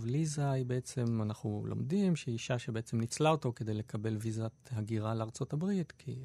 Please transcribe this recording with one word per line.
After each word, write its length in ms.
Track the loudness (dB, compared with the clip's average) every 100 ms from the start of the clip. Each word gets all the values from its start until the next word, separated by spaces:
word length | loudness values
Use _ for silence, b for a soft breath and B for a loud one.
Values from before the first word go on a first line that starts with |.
| 2
ליזה, 460 | 0 0 2 2
היא 140 | 2 0
בעצם, 560 | -2 -2 0 2 2
אנחנו 420 | 0 -2 -2 -2 -2
לומדים, 480 | -2 0 4 4 4
שהיא 180 | 0
אישה 260 | -2 0 -2
שבעצם 400 | 0 -4 -2 0
ניצלה 300 | 0 4 4
אותו 240 | 4 2 -2
כדי 180 | -2
לקבל 440 | -2 -2 -4 -2 -2
ויזת 520 | -2 -2 -4 -6 -8
הגירה 420 | -4 -2 0 0
לארצות 400 | 0 -2 -4 -4
הברית, 380 | -2 0 0 -2
כי 240 | -6 -8 -8